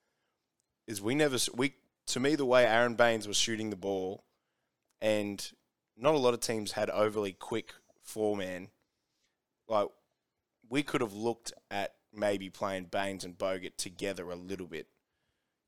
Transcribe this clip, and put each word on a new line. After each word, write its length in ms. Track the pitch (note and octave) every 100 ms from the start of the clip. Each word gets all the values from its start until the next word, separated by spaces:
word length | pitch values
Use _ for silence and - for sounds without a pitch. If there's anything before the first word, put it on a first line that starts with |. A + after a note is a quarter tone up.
| _ _ _ _ _ _ _ _ -
is 160 | G#2
we 120 | G#2
never 200 | C#3+ D3+
s-, 180 | B2 -
we, 200 | A#2 C3+ - _ _ -
to 120 | B2
me, 160 | C3+
the 120 | D3+ C3
way 180 | B2
Aaron 300 | A#2 A2+ A#2+
Baines 340 | A2+ A#2 A2+ G#2
was 80 | G2
shooting 320 | - A2 A2
the 80 | F#2+
ball, 480 | G2 G2 F#2 G2+ - _ _ _ _ _ _ _
and 500 | A2 G#2+ G#2 G2+ - - _ _ _ -
not 160 | C3+
a 40 | D3+
lot 140 | B2
of 80 | A#2+
teams 320 | - A2+ G2+
had 160 | - G#2
overly 440 | G2 G#2+ G#2+ G2+
quick 420 | F2+ - A2+ - - _ _
four-man. 640 | - A2 G#2+ G#2 F#2 F2+ G2 _ _ _ _ _ _ _ _ _ -
Like, 200 | G#2+ G2+ - _ _ _ _ _ _ A2+
we 120 | C3
could 180 | D3 C#3+
have 140 | A2+
looked 360 | G2+ A#2 A#2 - - _
at 240 | G2 F2+ - _
maybe 360 | G#2 G#2 G2+ F#2+
playing 340 | - G#2 F#2+ F2
Baines 340 | G2+ G2 F#2+
and 140 | F2+ F2
Bogut 400 | F#2+ F#2+ F2+ -
together 520 | G2+ F2+ G2 F#2+ F2
a 60 | F2
little 300 | F2+ F#2+ E2+
bit. 200 | D#2+ - _ _ _ _ _ _ _